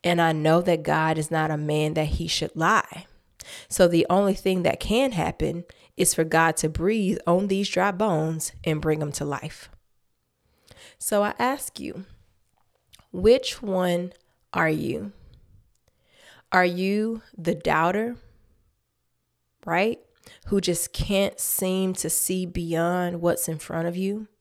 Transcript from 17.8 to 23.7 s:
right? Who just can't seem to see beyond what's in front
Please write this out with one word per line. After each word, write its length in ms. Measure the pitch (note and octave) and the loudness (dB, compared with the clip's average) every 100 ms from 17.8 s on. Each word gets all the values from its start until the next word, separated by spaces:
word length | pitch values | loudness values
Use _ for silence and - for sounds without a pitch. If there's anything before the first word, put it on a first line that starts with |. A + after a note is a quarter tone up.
| E3+ G3 A#3 A#3+ - _ _ _ _ _ _ _ _ _ _ _ _ _ - | 2 0 -4 -8 -18 _ _ _ _ _ _ _ _ _ _ _ _ _ -4
right? 340 | E3+ G#3+ - _ _ - - - | 0 0 -2 _ _ -20 -18 -2
Who 140 | G3+ | 0
just 320 | F3+ E3+ - | 0 -2 -4
can't 460 | - - G3 G3 - | -4 0 2 0 -2
seem 540 | - - F#3 F#3 F#3+ F#3 | -4 -2 0 0 0 -2
to 140 | E3+ | -2
see 360 | - - F#3 F3+ | -2 0 -2 -4
beyond 760 | F3 E3+ E3 E3+ F3+ F3 F3 | -6 -2 0 0 0 -2 0
what's 260 | E3+ E3 - | 0 0 -2
in 120 | D#3 | -6
front 280 | - | -6